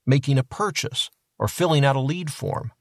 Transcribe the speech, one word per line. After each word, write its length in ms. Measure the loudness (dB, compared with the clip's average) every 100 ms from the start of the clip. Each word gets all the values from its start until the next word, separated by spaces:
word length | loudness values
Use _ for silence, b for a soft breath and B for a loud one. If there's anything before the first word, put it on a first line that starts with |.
| 0
making 320 | 2 4 0
a 60 |
purchase, 680 | 0 -2 -4 -2 -6 -6 -8 _ _ _
or 80 | -4
filling 380 | 0 2 4 4
out 100 | 2
a 60 |
lead 280 | 0 -2 -6
form. 440 | -6 -6 -6 -8 -14